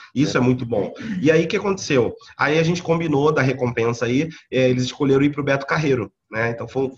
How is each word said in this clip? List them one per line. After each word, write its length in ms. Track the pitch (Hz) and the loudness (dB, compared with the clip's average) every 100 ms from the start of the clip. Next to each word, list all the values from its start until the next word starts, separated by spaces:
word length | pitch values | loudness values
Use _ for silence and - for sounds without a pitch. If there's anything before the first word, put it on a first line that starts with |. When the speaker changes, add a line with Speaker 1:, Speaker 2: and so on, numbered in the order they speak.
| - | -10
Speaker 1:
Isso 220 | 123 151 147 | -2 0 2
é, 40 | |
Speaker 2:
É. 40 | |
Speaker 1:
muito 220 | 127 127 117 | 2 0 -2
bom. 260 | 110 90 - - - | -2 -4 -8 -8 -2
E 80 | 143 | 2
aí, 140 | 160 | 2
o 40 | 170 | 2
que 80 | 196 | -2
aconteceu? 580 | 202 196 - 135 104 - - - | -2 -4 0 0 0 -2 -18 -4
Aí 220 | 139 156 | 0 2
a 40 | |
gente 200 | 165 175 | 2 0
combinou 500 | - 165 165 143 147 | 0 -2 0 2 2
da 80 | 151 | 2
recompensa 640 | 131 127 123 120 117 117 117 | 0 0 -2 0 -2 0 0
aí, 220 | 127 160 - - | 0 -2 -6 -6
é, 160 | 127 127 | 0 2
eles 140 | 127 | 2
escolheram 380 | 127 - 139 135 | -2 -2 2 4
ir 80 | 143 | 2
pro 120 | 143 | 0
Beto 220 | 139 139 - | -2 -2 0
Carreiro, 440 | 160 151 127 98 _ _ | -2 0 0 -2 _ _
né? 200 | 110 117 | -4 -4
Então, 160 | 117 120 | -4 -6
foi, 220 | 131 135 | -4 -4